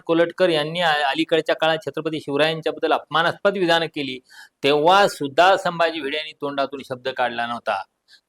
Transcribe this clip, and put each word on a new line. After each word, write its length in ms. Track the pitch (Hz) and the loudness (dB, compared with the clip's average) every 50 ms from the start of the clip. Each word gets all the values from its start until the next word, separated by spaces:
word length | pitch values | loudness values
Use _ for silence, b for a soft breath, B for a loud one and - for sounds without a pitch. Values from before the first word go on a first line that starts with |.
| - | -2
कोलटकर 420 | - 165 165 170 170 - - 185 175 | 0 2 2 2 0 2 0 2 2
यांनी 320 | 160 147 147 156 165 175 | 2 0 -2 -2 -2 0
अ-, 220 | 175 160 151 147 147 | 0 0 2 2 0
अलीकडच्या 480 | 135 139 156 165 - 170 160 156 - 160 | 0 0 -2 -2 0 0 0 2 0 0
काळात 240 | - 165 160 160 156 - | 0 2 0 0 0 -4
छत्रपती 340 | 143 - 160 156 160 156 151 | -8 -8 -6 -6 -6 -6 -6
शिवरायांच्याबद्दल 720 | - 147 139 143 151 156 165 160 156 156 151 156 160 156 | -6 -4 0 0 2 0 0 -2 -4 -6 -4 -2 0 0
अपमानास्पद 640 | 143 - - - 147 156 165 165 160 - - 202 190 196 | 0 0 0 -2 -2 0 0 0 0 0 0 0 0 2
विधानं 280 | 180 170 170 165 165 | 2 2 2 2 0
केली 320 | 160 - 156 139 131 131 127 _ B B B B B B - | -2 -6 -8 -8 -8 -8 -12 _ B B B B B B -2
तेव्हा 460 | - 139 147 147 151 170 190 202 202 - | 0 2 2 4 4 4 6 6 4 4
सुद्धा 480 | - - 147 139 135 156 175 190 196 | 0 -4 -8 -4 2 4 6 6 6
संभाजी 440 | 185 - 180 175 165 170 165 160 165 | 4 0 -4 -2 0 -2 -2 -2 -4
भिडे 160 | 139 139 147 | -6 -6 -6
यांनी 160 | 151 156 156 | -6 -8 -8
तोंडातून 500 | 156 - 143 139 143 139 139 135 143 135 120 - | -10 -8 -8 -6 -4 -4 -4 -4 -6 -12 -10 -10
शब्द 200 | 131 123 123 131 | -12 -8 -8 -8
काढला 380 | 127 - 123 120 117 117 120 | -4 -2 -2 -2 -2 -4 -6
नव्हता. 360 | 117 120 113 - 113 104 98 92 _ _ _ _ b b b b | -6 -6 -6 -4 -4 -4 -4 -6 _ _ _ _ b b b b